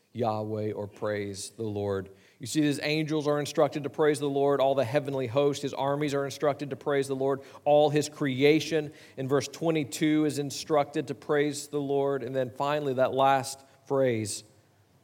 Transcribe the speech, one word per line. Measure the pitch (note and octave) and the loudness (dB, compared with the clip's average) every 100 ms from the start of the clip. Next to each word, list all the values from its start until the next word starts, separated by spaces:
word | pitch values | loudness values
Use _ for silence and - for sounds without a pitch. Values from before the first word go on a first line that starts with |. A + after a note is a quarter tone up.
| _ A2 | _ -4
Yahweh | A#2 G#2+ G#2+ G#2+ G#2+ | -2 -2 -4 -4 -4
or | G2+ G2+ | -6 -10
praise | - G#2+ G#2 G2+ F#2+ - - | -6 -4 -4 -4 -8 -12 -8
the | |
Lord. | A2 G#2 G2+ G2 F#2+ - _ _ | -6 -4 -2 -4 -6 -16 _ _
You | A2+ | -4
see, | D#3 | 0
his | D3 C3+ | 0 0
angels | D3+ D#3 D3+ D#3 D3 | -2 -2 0 -2 0
are | D3 | -2
instructed | C#3+ - C#3+ D3+ | -2 2 2 2
to | C#3+ | -6
praise | - D3+ C#3+ | 2 2 2
the | C#3+ | 0
Lord. | C#3 C#3 C#3 | 2 2 4
All | C3+ C3+ | 4 2
the | |
heavenly | A2+ D3 C#3 C3+ B2+ | 2 0 0 -4 0
host, | C3+ C#3+ C#3+ | 2 2 0
his | C#3 | -6
armies | - C3+ C#3+ D3+ | -2 -2 0 -2
are | C#3 C#3 | -2 -4
instructed | - D3+ C#3 C#3+ | 0 0 0 -6
to | B2+ | -6
praise | - C#3+ C3 | 0 0 0
the | C3+ | -2
Lord. | C3+ C3+ - - | 0 -2 -6 -6
All | C#3+ D3 D3+ | 4 6 6
his | D3+ C#3+ | 2 -2
creation | - C#3+ B2+ C#3+ D#3 - D#3+ D3+ - - - | -4 -2 4 4 4 2 -4 -4 -12 -18 -10
in | C3 | 0
verse | C#3 - | 0 0
twenty-two | - E3 D#3+ C#3 - D#3 D3+ D3+ | -4 -2 0 -2 -2 2 2 2
is | C#3+ | -2
instructed | C#3+ - - D3+ C#3+ D#3+ C#3 | -6 -8 0 0 0 -4 -6
to | C3 | -8
praise | - D3 D3 C#3+ - | -2 0 0 -2 -6
the | D3 | -6
Lord. | C#3 C#3 C#3 C#3 | -2 0 0 -2
And | B2 C3 | -4 -4
then | B2+ | -4
finally, | - C#3+ D3+ C#3+ B2+ | -4 -2 0 0 2
that | B2+ | 2
last | C3 C3+ C3+ B2+ - - _ - | 4 4 4 0 -10 -18 _ -2
phrase, | C#3 C3 A2+ G#2+ - - _ _ _ _ _ | 2 2 2 -4 -8 -14 _ _ _ _ _